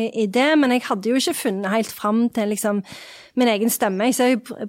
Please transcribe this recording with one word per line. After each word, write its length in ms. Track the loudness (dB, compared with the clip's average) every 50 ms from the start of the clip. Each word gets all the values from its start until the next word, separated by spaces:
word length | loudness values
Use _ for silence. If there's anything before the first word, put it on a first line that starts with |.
| -2 -2
i 160 | -2 -2 -2 0
det, 220 | 2 2 2 4 4 4
men 140 | 4 4 2
jeg 80 | 0 0
hadde 240 | -2 -4 -2 0 0
jo 80 | 0
ikke 160 | 2 0 0
funnet 400 | -2 -2 -2 -2 -2 -2 -2 0
helt 160 | 0 0 -2 -2 -6
fram 220 | -6 -2 0 2 2 2 0 0
til 140 | -2 -2 -2
liksom 300 | -2 -2 -2 -2 -2 -2 -4 -8 -12 -18 -18 -20 -20 -20 -18 -6 -2 2
min 80 | 2 2
egen 240 | 2 2 0 0
stemme. 380 | 0 0 0 0 0 0 0 0
Jeg 60 | 2 2
ser 100 | 2 2 2
jo 80 | 0 -2
br-, 220 | -8 -12 -10 -6